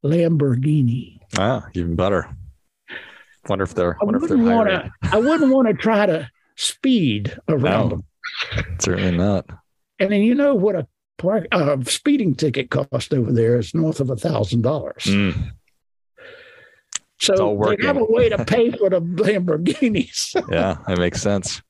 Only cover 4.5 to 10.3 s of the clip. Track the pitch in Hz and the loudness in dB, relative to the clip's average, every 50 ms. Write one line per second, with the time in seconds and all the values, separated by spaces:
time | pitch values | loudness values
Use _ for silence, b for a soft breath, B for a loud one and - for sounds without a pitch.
4.5 | 233 233 220 202 190 165 - - - _ - - - 214 240 285 320 320 311 262 | 4 2 2 2 0 -2 -4 -8 -12 _ -2 0 2 2 2 2 2 4 4 4
5.5 | 262 269 254 220 202 - - 220 226 202 208 196 160 160 147 - _ _ _ _ | 4 4 4 2 2 0 0 2 2 4 2 2 0 -2 -4 -10 _ _ _ _
6.5 | _ - - - - _ - 269 254 226 165 127 104 104 101 - - - _ - | _ -8 -8 -8 -6 _ 0 2 2 4 2 2 0 0 -4 -6 -8 -8 _ -2
7.5 | 156 139 123 - 98 - 104 - - 87 - _ _ _ - - - - - - | 0 0 2 2 2 2 2 0 -2 -4 -10 _ _ _ -16 -14 -10 -10 -10 -6
8.5 | - - - - - - - 95 90 92 98 92 87 85 92 104 101 90 - - | -4 -6 -4 -4 -6 -4 -2 -2 0 0 0 0 2 2 2 2 0 -2 -4 -8
9.5 | - - _ _ _ _ _ _ _ - 190 196 208 202 202 226 | -18 -20 _ _ _ _ _ _ _ -2 -2 0 2 2 2 2